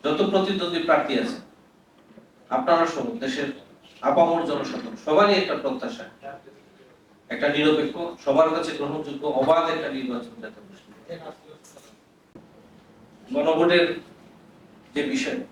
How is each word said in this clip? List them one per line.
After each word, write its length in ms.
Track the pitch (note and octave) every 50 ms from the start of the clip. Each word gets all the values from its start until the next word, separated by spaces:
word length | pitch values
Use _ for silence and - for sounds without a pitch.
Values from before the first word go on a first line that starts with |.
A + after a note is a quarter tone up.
| -
যত 160 | - D3+ - G#3 G3+ G3
প্রতিদ্বন্দ্বী 480 | F#3+ F#3+ F#3+ G3 F#3+ F3+ E3+ E3+ E3 E3 E3
প্রার্থী 260 | D#3 C#3+ - - C3+ A#2+ -
আছে, 160 | - - - - - _ _ _ _ _ _ _ _ _ _ _ _ - - _ _ _ _ _ _ -
আপনারা 280 | C3+ - - E3 E3 E3 E3 D#3+
সহ 120 | D3 B2+ A#2 A2+ A#2 B2+
দেশের 240 | C3+ B2+ C#3+ C#3+ C#3 C3+ - - - - - _ - - - - -
আপামর 340 | - E3+ E3+ E3 E3 E3+ - C3+
জনসাধারণ 460 | A#2+ A2 - - - - - - - - -
সবারই 280 | - D3+ D#3 D#3 G3+ G3+ F#3
একটা 140 | F#3+ - D3 C3+ -
প্রত্যাশা, 420 | C4+ - - - A#3 - - - - - _ - C#3 C#3 - - - - - - _ _ _ - - - _ _ _ _ _ _ _ B2
একটা 140 | - - D3 D3
নিরপেক্ষ, 420 | D3+ D3+ D3+ D#3 D#3 - - - F3 E3+ E3+ - - -
সবার 240 | C#3+ C#3 D3+ D#3+ D#3+ D#3
কাছে 160 | E3 - D#3 D#3 D3+
গ্রহণযোগ্য, 440 | C#3+ C#3+ D#3 D#3 D3+ C#3+ C#3 C#3 D3 D3 C3+ C3
অবাধ 240 | C3+ D3 D#3+ E3 - D#3+ D#3+
একটা 140 | D#3 D3+ C#3 C3+
নির্বাচন 380 | C3 C3 - A#2+ A#2 - - - - -
যাতে 160 | - - - G#3
অনুষ্ঠিত 300 | F#3+ G3 - _ _ G#3 -
হয়। 200 | - - E3+ E3 D#3+ - - _ _ D#3 D#3 - _ - - - - - - _ _ _ _ _ _ _ _ - - - _ - - - - - - _ - _ - - _ - - - B2+
গণভোটের 520 | B2+ - D#3 D#3+ D#3+ E3+ F3 F3 F3 E3+ - - - - - - - - - - - - - _ - - - - - - - -
যে 80 | D3 - C4 -
বিষয় 260 | C4 - A3+ - B3+ - -